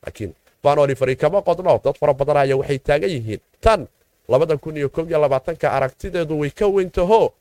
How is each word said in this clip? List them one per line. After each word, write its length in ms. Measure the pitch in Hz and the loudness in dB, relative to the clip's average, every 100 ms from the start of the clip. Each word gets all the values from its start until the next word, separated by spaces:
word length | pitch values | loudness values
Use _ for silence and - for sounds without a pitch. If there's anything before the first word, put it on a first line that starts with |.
Laakiin 300 | - - 98 - _ _ | -16 -12 -12 -12 _ _
Vanoli 320 | 143 143 143 131 | 0 2 2 0
fari 200 | 127 131 | -2 0
kama 260 | 151 196 | 0 0
qodno, 400 | 190 175 185 151 | 0 -2 2 0
dad 140 | 143 139 | 0 -2
fara 160 | 143 | -2
badan 240 | 131 143 143 | 0 0 2
ayaa 200 | 139 135 | 2 0
waxay 220 | 135 135 | -2 -4
taagan 300 | - 147 196 | 0 0 0
yihiin. 300 | 147 110 101 _ _ | -4 -6 -10 _ _
Tan 260 | 220 214 127 _ _ _ - | 0 0 -2 _ _ _ 0
labada 280 | 123 165 151 | 0 2 -2
kun 200 | 160 156 | -4 -6
iyo 120 | 139 | -4
kow 160 | 165 165 | -4 -2
iyo 80 | 160 | 0
labaatanka 520 | 147 135 - 160 147 | 2 0 -4 -4 -2
aragtideedu 680 | 135 135 - 196 175 156 156 | -2 -4 -6 -8 -4 -4 -2
way 120 | 147 | -4
ka 160 | - 208 | 0 0
weyn 220 | 196 185 | 2 0
taho 420 | - 180 220 160 _ | -2 2 4 2 _